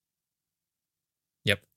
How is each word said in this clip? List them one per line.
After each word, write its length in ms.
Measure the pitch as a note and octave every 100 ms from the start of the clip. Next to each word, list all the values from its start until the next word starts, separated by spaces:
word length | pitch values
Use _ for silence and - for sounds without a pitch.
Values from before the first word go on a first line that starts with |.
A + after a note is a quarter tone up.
| _ _ _ _ _ _ _ _ _ _ _ _ _ _ -
Yep. 160 | F#2 -